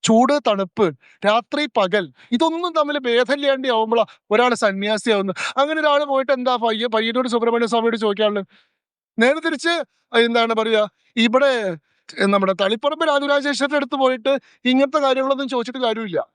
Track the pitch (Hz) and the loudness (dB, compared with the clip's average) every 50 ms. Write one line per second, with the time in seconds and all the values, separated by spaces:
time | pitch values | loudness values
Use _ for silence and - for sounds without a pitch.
0 | - - 226 226 247 247 285 294 233 240 208 196 196 180 _ - 214 170 147 _ | 2 4 4 4 4 4 2 0 0 0 0 0 -2 -6 _ 0 0 0 0 _
1 | _ _ _ _ - 202 214 233 240 _ - 277 302 269 _ 240 202 185 180 214 | _ _ _ _ -2 0 0 0 -2 _ -6 -4 -4 -2 _ 0 0 2 0 -2
2 | 190 151 127 _ - - 233 240 320 330 320 330 349 359 339 320 302 285 294 294 | -2 -2 -10 _ -10 -4 -2 0 0 0 0 -2 -6 -4 -2 -2 -2 0 -2 -4
3 | 262 247 233 233 254 - 277 285 277 277 269 262 262 269 240 220 220 220 226 233 | -2 0 0 0 2 0 0 -2 0 0 -2 0 0 0 0 0 0 0 2 0
4 | 214 - - _ _ _ 202 220 240 247 240 - - 208 196 196 196 208 220 208 | 0 -2 -4 _ _ _ 2 2 4 2 2 2 0 0 0 0 -2 -2 -4 -2
5 | - 247 220 202 196 196 180 - - - - - 277 294 311 311 302 302 285 285 | 0 0 0 0 0 -2 -4 -6 -8 -6 0 0 0 0 0 0 2 2 2 2
6 | 294 285 277 269 262 247 277 254 247 254 254 240 220 233 220 220 226 247 214 220 | 0 0 -2 -2 0 0 -2 0 0 -2 -2 0 0 -2 -2 -2 -4 -2 -2 -2
7 | 220 226 233 247 262 247 214 233 220 233 233 233 233 220 233 233 226 233 220 226 | -2 0 -2 -2 -2 0 -2 0 0 0 0 0 0 0 0 0 0 0 -2 0
8 | 220 214 202 196 214 208 208 202 190 _ _ _ _ _ _ _ _ _ _ _ | -2 -2 0 2 0 0 0 -2 -6 _ _ _ _ _ _ _ _ _ _ _
9 | _ _ _ - 226 254 285 320 311 330 320 262 - 330 339 339 277 _ _ _ | _ _ _ 2 2 2 2 2 -2 -4 -4 -2 -2 -2 -2 -2 -4 _ _ _
10 | _ _ - 233 233 233 233 233 233 226 226 220 220 220 226 214 214 202 _ _ | _ _ 0 2 2 2 2 2 0 2 0 -2 0 0 2 0 0 -2 _ _
11 | _ _ _ 240 226 240 220 254 277 277 262 240 214 190 175 156 _ _ _ _ | _ _ _ 0 0 2 4 4 2 2 2 0 -2 -4 -6 -8 _ _ _ _
12 | _ _ - - 196 196 202 202 196 190 190 175 202 190 220 226 - 285 302 311 | _ _ -4 -2 0 2 2 2 2 0 0 0 0 0 0 0 -2 -4 -2 0
13 | 330 311 294 285 277 285 285 285 269 285 285 220 269 277 294 294 277 247 - 277 | 0 0 0 0 2 2 0 0 0 -2 -2 -2 -2 -2 0 -2 -2 -2 -2 0
14 | 262 254 254 254 220 269 277 262 _ _ _ _ _ 247 254 262 277 277 269 311 | 0 0 0 0 -2 -2 -2 -2 _ _ _ _ _ 0 2 2 2 2 0 0
15 | 285 269 262 262 262 269 277 262 277 254 269 247 233 240 240 269 254 233 220 220 | 2 2 0 0 0 -2 -2 -2 -4 -4 -4 -6 -6 -6 -6 -4 -2 -2 -2 -4
16 | 226 208 170 151 - _ _ | -6 -6 -4 -6 -6 _ _